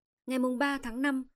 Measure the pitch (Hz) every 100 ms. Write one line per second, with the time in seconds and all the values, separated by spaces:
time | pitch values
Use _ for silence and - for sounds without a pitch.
0 | _ _ - 254 254 247 277 277 247 233
1 | 285 269 262